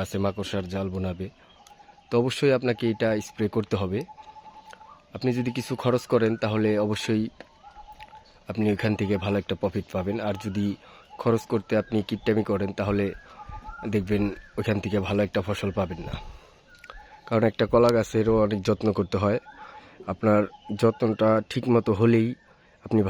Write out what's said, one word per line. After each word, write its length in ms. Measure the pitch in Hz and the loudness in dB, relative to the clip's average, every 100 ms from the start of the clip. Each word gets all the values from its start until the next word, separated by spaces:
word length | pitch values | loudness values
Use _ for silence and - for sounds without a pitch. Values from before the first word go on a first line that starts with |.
আছে, 120 | 95 98 | -4 -2
মাকড়সার 400 | 98 95 95 101 92 | -2 -2 -6 -6 -4
জাল 140 | 95 98 | -4 -4
বোনাবে। 320 | 92 92 87 95 - - - - - - - - | -4 -4 -6 -10 -12 -20 -20 -20 -20 -20 -20 -4
তো 40 | 120 | 0
অবশ্যই 300 | 123 - 143 127 | 0 2 2 4
আপনাকে 260 | 123 113 117 | 2 0 0
এটা 160 | 107 113 107 - | 2 2 0 -4
স্প্রে 180 | - 107 117 | -4 -2 0
করতে 180 | 104 101 | -2 -2
হবে। 180 | 95 98 165 - - - - - - - - - _ - | -2 -4 -6 -14 -20 -20 -20 -20 -20 -20 -20 -20 _ -4
আপনি 140 | 127 123 | -2 0
যদি 120 | 123 117 | -2 -4
কিছু 140 | - 123 | -6 -4
খরচ 220 | 123 123 - | 0 0 2
করেন, 200 | 123 110 113 | 2 2 0
তাহলে 280 | 110 107 107 104 104 | 0 2 2 2 0
অবশ্যই 380 | 107 - 110 110 - - _ - - - - - - - - - | -2 0 0 -2 -8 -20 _ -20 -20 -20 -20 -20 -20 -20 -20 -10
আপনি 140 | 101 107 | -2 0
ওইখান 200 | 101 113 104 | 2 0 0
থেকে 140 | 98 101 | 0 0
ভালো 120 | 101 101 | 0 -2
একটা 120 | 95 92 | -2 -2
প্রফিট 260 | 98 95 90 | -2 -4 -6
পাবেন। 220 | 95 92 107 107 | -6 -4 -4 -4
আর 60 | 98 | -4
যদি 220 | 107 98 101 98 - - - - | -4 -2 -2 -2 -10 -20 -20 -6
খরচ 200 | 123 113 - | 0 0 0
করতে 200 | 117 - 110 | -4 0 -2
আপনি 140 | - 110 98 | 0 -2 -2
কিপটামি 360 | 107 - 107 104 | -4 0 0 0
করেন, 200 | 101 98 98 | -2 -2 -4
তাহলে 260 | 101 101 98 - - - - - - - - | -2 0 -2 -4 -16 -20 -16 -16 -14 -12 -4
দেখবেন 280 | 104 92 104 101 95 - - | -2 0 0 0 -4 -12 -6
ওইখান 180 | 107 104 | -2 -2
থেকে 140 | 101 101 95 | 0 -2 0
ভালো 120 | 104 101 | 0 0
একটা 140 | - 98 | -2 -4
ফসল 240 | 101 101 101 | -4 -4 -2
পাবেন 220 | 90 85 - | -4 -4 -10
না। 60 | - - - - - _ - - - - - - | -10 -12 -18 -20 -20 _ -20 -20 -20 -20 -18 -2
কারণ 180 | 113 110 | 2 2
একটা 140 | - 107 | 2 2
কলা 180 | 120 120 117 | 6 6 4
গাছেরও 380 | 107 113 110 110 107 | 2 0 2 4 2
অনেক 140 | 104 92 | 0 0
যত্ন 200 | 104 110 101 | 0 0 0
করতে 200 | 95 98 | 0 0
হয়। 160 | 101 113 - - - - - - - | 0 0 -4 -20 -18 -20 -20 -18 -10
আপনার 300 | 95 110 104 101 - - 107 | -2 4 4 2 -4 -10 2
যত্নটা 480 | 117 110 113 107 110 110 107 | 2 2 0 2 4 4 0
ঠিকমতো 420 | - 123 117 113 101 | -4 2 2 4 4
হলেই 280 | 117 117 113 127 _ _ _ _ | 4 4 2 -4 _ _ _ _
আপনি 160 | - 113 98 | 0 2 2